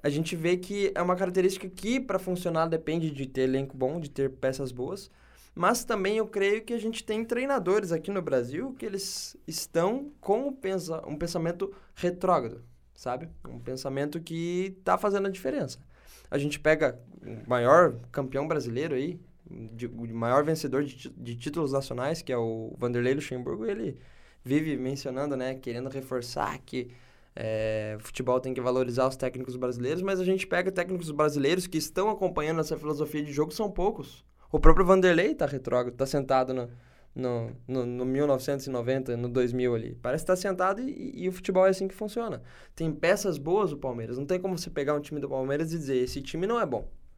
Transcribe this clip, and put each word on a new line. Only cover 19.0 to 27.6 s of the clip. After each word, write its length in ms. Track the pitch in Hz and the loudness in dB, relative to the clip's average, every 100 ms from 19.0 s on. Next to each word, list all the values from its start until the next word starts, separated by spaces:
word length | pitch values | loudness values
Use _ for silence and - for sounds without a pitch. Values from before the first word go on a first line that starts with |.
| 151 180 - - - | -4 -6 -14 -20 -18
de, 380 | - 113 113 120 | -14 -14 -10 -10
o 200 | 113 117 | -8 -8
maior 300 | 113 117 131 | -2 4 4
vencedor 400 | 147 160 143 131 | 4 0 0 0
de 120 | 143 - | -2 -6
ti-, 180 | - - | -16 -12
de 180 | 120 117 | -10 -8
títulos 380 | 156 147 147 | -6 -2 0
nacionais, 480 | 139 135 123 135 165 | 0 -2 -4 -2 -4
que 100 | - | -2
é 60 | 123 | -2
o 360 | 113 110 113 - | -2 -4 -8 -4
Vanderlei 360 | 123 120 123 | -2 0 2
Luxemburgo, 520 | 139 - 127 123 170 226 | 0 -2 -8 -6 -4 -4
ele 320 | 202 208 - - - - - | -4 -4 -8 -16 -20 -20 -18
vive 340 | 123 147 156 131 | 0 0 0 -2
mencionando, 580 | 127 139 139 127 147 135 | -4 -4 -6 -4 -4 -2
né, 200 | 127 131 | -4 -6
querendo 340 | 127 117 131 | -6 -6 -6
reforçar 680 | 135 123 131 120 - - 143 | -8 -6 -6 -4 -4 -4 -4
que, 300 | - 131 120 - - - _ - | -8 -8 -8 -12 -20 -20 _ -8
é, 640 | 110 110 | -4 -2